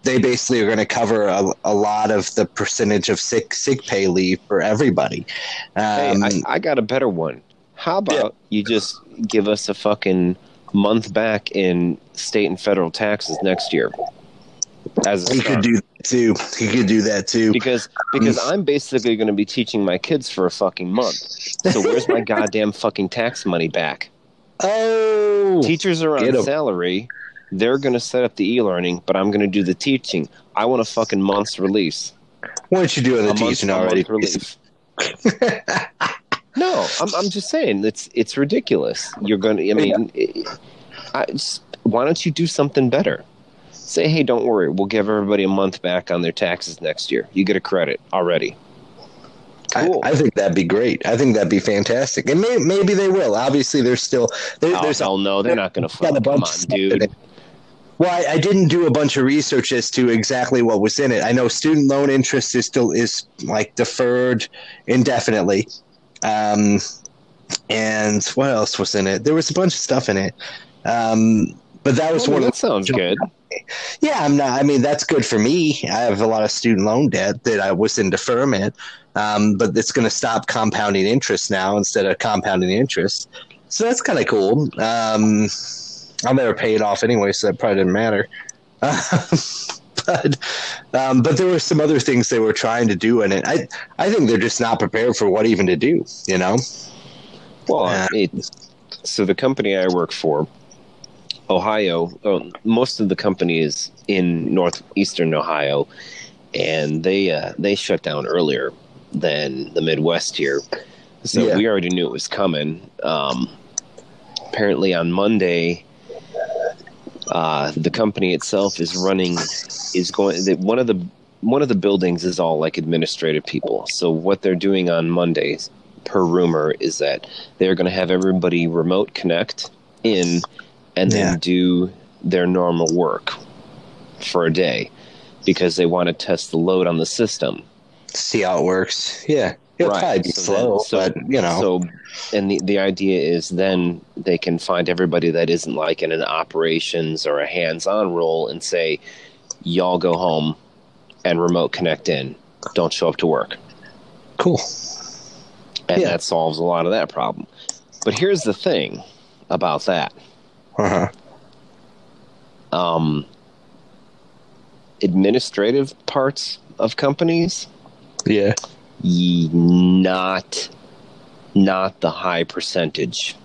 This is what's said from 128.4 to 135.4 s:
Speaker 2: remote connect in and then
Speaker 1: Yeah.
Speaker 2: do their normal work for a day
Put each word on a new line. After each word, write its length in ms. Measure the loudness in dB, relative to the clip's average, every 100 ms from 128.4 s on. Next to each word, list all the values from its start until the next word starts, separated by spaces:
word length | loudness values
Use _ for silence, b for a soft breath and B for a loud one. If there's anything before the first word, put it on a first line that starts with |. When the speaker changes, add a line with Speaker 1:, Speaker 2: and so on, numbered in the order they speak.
| 0 0 0
Speaker 2:
remote 460 | 0 0 0 -2
connect 580 | -4 -2 0 -2 -8 -14 _ _ -4
in 360 | 0 2 0 0 -4 B B -20 -8 0
and 160 | 2
then 220 | 2 0
Speaker 1:
Yeah. 40 | 0
Speaker 2:
do 520 | 0 2 2 2 0 -6 -20 -8
their 220 | -2 0 2
normal 420 | 2 2 0 0
work 400 | 0 0 -2 -8 -12 -16 -20 -20 -20 -20 -20 -20 -14
for 260 | -4 0 2
a 60 |
day 380 | 2 0 -2 -6 B B B B B